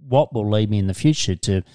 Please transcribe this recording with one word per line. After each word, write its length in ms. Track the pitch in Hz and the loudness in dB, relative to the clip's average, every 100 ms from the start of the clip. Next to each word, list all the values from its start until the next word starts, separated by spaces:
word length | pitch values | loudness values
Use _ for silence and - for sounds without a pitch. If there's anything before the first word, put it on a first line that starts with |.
| 143 | 0
what 240 | 131 151 | 2 2
will 160 | 117 104 | -2 0
lead 220 | 107 107 | 0 0
me 80 | 104 | 0
in 80 | 95 | -2
the 80 | |
future 420 | 90 156 156 - 90 | 0 0 0 -2 -4
to, 240 | - 95 - | -2 -2 -4